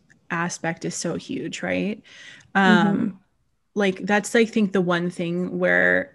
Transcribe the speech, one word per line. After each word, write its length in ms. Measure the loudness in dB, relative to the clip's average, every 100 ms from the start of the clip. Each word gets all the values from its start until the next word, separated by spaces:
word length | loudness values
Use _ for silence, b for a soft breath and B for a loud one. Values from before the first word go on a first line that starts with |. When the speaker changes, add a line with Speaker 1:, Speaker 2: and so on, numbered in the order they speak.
| _ _ -8
Speaker 1:
aspect 540 | -4 -4 -4 -6 -6
is 100 | -8
so 200 | -6 -6
huge, 480 | -6 -6 -8 -8 -8
right? 400 | -4 -4 -4 -6 B B B B B
Um, 320 | 2 6 6 4
Speaker 2:
Mm-hmm. 300 | 0 -2 -6 _ _ _ _ _
Speaker 1:
like, 240 | -2 -2 -2
that's, 300 | 0 -2 2 2
I 80 |
think, 280 | 2 2 0
the 100 | 0
one 260 | 0 0 -2
thing 500 | -4 -4 -4 -4 -2
where, 560 | 2 4 4 2 0